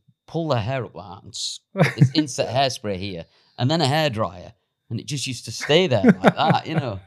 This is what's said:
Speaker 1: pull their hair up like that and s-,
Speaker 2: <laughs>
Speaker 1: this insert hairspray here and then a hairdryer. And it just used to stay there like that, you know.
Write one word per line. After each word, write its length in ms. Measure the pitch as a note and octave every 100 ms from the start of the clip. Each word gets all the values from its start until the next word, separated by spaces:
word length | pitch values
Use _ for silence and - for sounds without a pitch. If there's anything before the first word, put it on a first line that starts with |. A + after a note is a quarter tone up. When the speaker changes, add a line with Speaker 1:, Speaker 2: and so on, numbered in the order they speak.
| _ _ -
Speaker 1:
pull 220 | D#3+ D#3+
their 120 | B2
hair 240 | G2+ C3+
up 100 | G#2
like 140 | E2 G2 F2+
that 40 |
and 80 | -
s-, 260 | - - - _
Speaker 2:
<laughs> 0 | G3 C#3 -
Speaker 1:
this 140 | C3
insert 360 | D#3 D3+ - G#2+
hairspray 480 | B2 C3+ - G#2+ F#2
here 280 | G2+ E2+ E2 _ _ -
and 120 | B2
then 100 | E3+
a 60 | C3+
hairdryer. 640 | D#3 D3+ A2 F#2 F2+ E2 - _ _ -
And 80 | A2+
it 60 | -
just 200 | C#3+ C3
used 180 | B2+ -
to 60 |
stay 340 | - - D#3+ F3+
there 160 | A2+
like 320 | A#3+ - A3+
that, 320 | - D#3 D#3 -
you 80 |
know. 260 | D#3+ B2+ F#2+